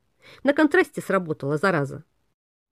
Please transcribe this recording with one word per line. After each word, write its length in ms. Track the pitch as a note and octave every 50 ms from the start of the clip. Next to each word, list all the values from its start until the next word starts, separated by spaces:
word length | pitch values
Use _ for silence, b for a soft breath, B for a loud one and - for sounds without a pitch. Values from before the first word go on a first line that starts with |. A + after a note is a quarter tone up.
| _ _ _ b b b b b
На 100 | b C4
контрасте 480 | C#4+ C#4+ D#4 D4 - - - - - -
сработала, 580 | - - F#3+ G3 F3+ D#3 D3+ - - C#3 D3+ D3
зараза. 460 | G3+ G3 F3+ D#3 C#3+ C3+ C#3 D3 - _ _ _ _ _ _ _ _ _ _ _ _ _